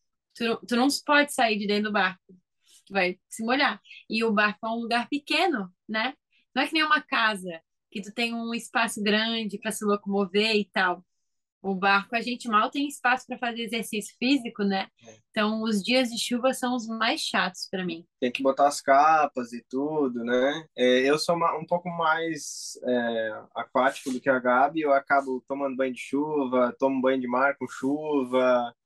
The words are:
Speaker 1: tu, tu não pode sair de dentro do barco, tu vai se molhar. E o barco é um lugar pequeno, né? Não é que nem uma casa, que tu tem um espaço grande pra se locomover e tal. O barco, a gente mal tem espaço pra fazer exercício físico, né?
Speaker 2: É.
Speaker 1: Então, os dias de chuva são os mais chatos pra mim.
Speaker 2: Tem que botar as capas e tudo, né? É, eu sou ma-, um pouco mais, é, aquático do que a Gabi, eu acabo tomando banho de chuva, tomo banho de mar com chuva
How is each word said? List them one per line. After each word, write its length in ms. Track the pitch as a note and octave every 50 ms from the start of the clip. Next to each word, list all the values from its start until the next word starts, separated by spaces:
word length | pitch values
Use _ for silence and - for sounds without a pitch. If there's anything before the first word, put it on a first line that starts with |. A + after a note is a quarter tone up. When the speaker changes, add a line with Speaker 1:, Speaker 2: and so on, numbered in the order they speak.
| _ _ _ _ _ _ -
Speaker 1:
tu, 220 | - A#3 A3+ A3+ - -
tu 100 | F#3 A#3+
não 120 | A#3 B3+ C#4+ C#4+ - -
pode 280 | - D4 C#4+ C#4+ C#4+
sair 260 | - - A#3+ A3+ G#3+ G3+
de 80 | G#3+
dentro 180 | G3 G#3 G#3 G#3+
do 80 | G#3+
barco, 280 | G#3 G3+ F#3 F#3 F3+ - _ - F#3 - _ _ _ _ _ _ _ _ _
tu 60 | -
vai 260 | G3 G3 F3+ F3+ F3+ - _ -
se 160 | - - A3+
molhar. 360 | A3+ B3+ C#4 C#4+ A#3+ G#3 G3+ _ - - - - -
E 160 | - A3+ A3+
o 80 | A3+
barco 340 | G#3 G#3 G#3 G#3 G3+ - -
é 40 | A3+
um 100 | A3+ A#3
lugar 280 | A#3 A3 A#3 A#3+ A#3 -
pequeno, 640 | D4 D4 - - D4+ D#4 F4+ G4 D4 A3 F#3+ F3+ _ _ _ -
né? 260 | G#3+ G#3+ A3+ C4 D4 _ _ _ _ _ _ _ -
Não 80 | B3
é 40 | C#4+
que 80 | D4 D#4
nem 100 | D#4+ D#4
uma 160 | D4+ D4+ D4
casa, 580 | D4 - C4 A#3 A3+ G#3+ G#3+ F#3 F#3 F#3 E3 D#3+ _ _ _ _ _ _
que 100 | - G#3+
tu 100 | G3 G#3
tem 220 | - - A#3 A#3 A#3
um 200 | A#3 A#3 A#3 A#3
espaço 480 | A#3 - - - A3+ A3+ G#3 - A3
grande 560 | G3+ G#3+ G3+ G#3+ A3 A3+ A#3 A3+ A3+ G3+ F3+ -
pra 120 | - A3
se 120 | G#3 - A3
locomover 720 | G3+ G3+ G3+ - G3+ G3 G3+ G3+ F3+ - G#3 G#3+ A3 A3
e 80 | G#3 G3+ -
tal. 320 | - G#3 F#3+ F3+ F3 F3+ - _ _ _ _ _ _ _ _ _ _ _
O 120 | - F#3+ G3
barco, 400 | F#3 F#3+ G3 G3 G3+ F#3+ - A#3
a 60 | A3+
gente 260 | A3+ B3 B3 B3 - A#3+
mal 220 | G#3+ G#3+ A3 C4
tem 160 | - C#4+ C#4+
espaço 400 | D4 - - - B3 B3 B3+ -
pra 100 | - B3 A#3+
fazer 240 | B3 A#3+ A#3 A#3
exercício 520 | A#3 G3+ A#3 A3+ G#3+ - - G#3 G3 - - -
físico, 420 | A#3 B3+ C#4+ C4+ A#3 A#3 - -
né? 240 | G3+ G3+ G3 F#3+ - - _ _ -
Speaker 2:
É. 120 | - - - _ _
Speaker 1:
Então, 320 | - A3 G#3+ A3 A3 A3 A3
os 180 | A3+ G#3+ G3+
dias 280 | F3+ - B3 C4 C4 A3+
de 80 | A#3 A3
chuva 360 | - - B3 A#3+ A#3 C4 B3+
são 220 | - - B3 B3
os 100 | B3 A3
mais 340 | A3+ A3+ A3+ A3 A#3+ D4 D#4+
chatos 440 | - - - G#3 F#3 F#3 F3+ - - -
pra 160 | - F#3 F#3
mim. 220 | F3+ E3 E3 F3 _ _ -
Speaker 2:
Tem 100 | B2+ B2
que 100 | B2 -
botar 280 | C3+ C3+ C3+ - C#3 C#3+
as 120 | - -
capas 720 | - - C3+ C#3 D3 D#3 D#3+ D#3 D3 C#3+ - B2+ B2 A#2
e 120 | A#2+ A#2+ - _
tudo, 540 | - C3 C#3+ D3 D#3 D#3 C#3+ B2+ A#2+ A#2
né? 420 | A#2 A#2+ B2 B2+ B2+ C#3 D3 E3 D#3 - - -
É, 220 | B2 B2+ B2+ B2+
eu 180 | C3 C#3 D3 D3+
sou 180 | - - E3+
ma-, 220 | E3 E3+ E3 C3+ D3+
um 80 | E3
pouco 220 | - F3 F3+ - F3+
mais, 880 | E3+ E3+ E3 D#3+ D#3+ E3 E3 E3 D#3+ D3 - - - - - - - - -
é, 460 | B2+ B2 B2 A#2 A#2 A#2 A2+ A2 A2 G#2+ G#2+ G#2+ -
aquático 600 | - A#2+ A#2 - - C3 B2+ C#3 C#3 - - C3+
do 80 | B2+ B2
que 100 | - C#3+
a 80 | C3 B2+
Gabi, 440 | A#2+ B2+ B2 B2+ C3+ C#3+ D#3+ D#3+
eu 100 | D3+ C#3+
acabo 500 | C#3 C#3 C#3 - C#3+ C#3 C#3 C3+ C3 B2 - -
tomando 280 | C#3 C#3 C#3+ C3+ C3
banho 160 | B2+ C3 C3
de 80 | B2 A#2+
chuva, 720 | - - C3+ C#3 D3 D#3 D3+ D3 C3+ B2 B2+ B2+ B2 A#2+ A#2 -
tomo 220 | C#3 C3+ C3+ C3
banho 200 | B2 C3 C3+ C3+
de 60 | B2
mar 300 | B2 B2 B2+ C3+ C#3+ C3+
com 100 | - C3
chuva 1040 | B2 - - C3+ C3 C#3+ D3+ D#3 D3+ D3 C#3+ B2+ B2 B2+ C3 B2+ B2+ B2 B2 A#2+ A#2+ - _ _